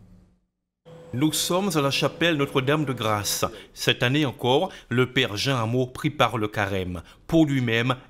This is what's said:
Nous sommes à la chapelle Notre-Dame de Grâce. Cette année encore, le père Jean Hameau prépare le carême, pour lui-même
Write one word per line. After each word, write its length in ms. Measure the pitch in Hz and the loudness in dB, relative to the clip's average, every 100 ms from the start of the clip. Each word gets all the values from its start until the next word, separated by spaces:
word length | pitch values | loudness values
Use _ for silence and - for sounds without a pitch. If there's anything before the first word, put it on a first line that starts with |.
| - - _ _ _ _ _ _ - - - | -20 -20 _ _ _ _ _ _ -20 -20 -10
Nous 200 | 120 151 | 0 0
sommes 380 | 151 - 180 202 160 | 0 0 0 0 0
à 60 | |
la 100 | 139 | 0
chapelle 460 | 131 143 - 165 156 | 0 -2 0 0 0
Notre-Dame 480 | 139 143 131 151 139 | 0 0 0 0 0
de 80 | |
Grâce. 500 | 120 110 107 98 - - - - | -2 -2 -2 -2 -2 -4 -6 -18
Cette 280 | - - 120 | -6 0 2
année 240 | 123 143 143 | 2 2 0
encore, 440 | - 120 135 185 - - | 0 2 2 2 -6 -4
le 240 | 120 127 | 0 2
père 240 | 131 120 101 | 2 0 0
Jean 220 | 117 131 | -2 0
Hameau 280 | 110 123 127 | 0 -2 -2
prépare 520 | - 139 - 123 120 | -4 -4 0 0 0
le 100 | 104 | -4
carême, 540 | - 98 98 90 87 - - - | -2 -2 -2 -4 -8 -12 -18 0
pour 180 | 165 156 | 2 4
lui-même 500 | 139 120 113 123 127 - | 2 0 0 0 -2 -6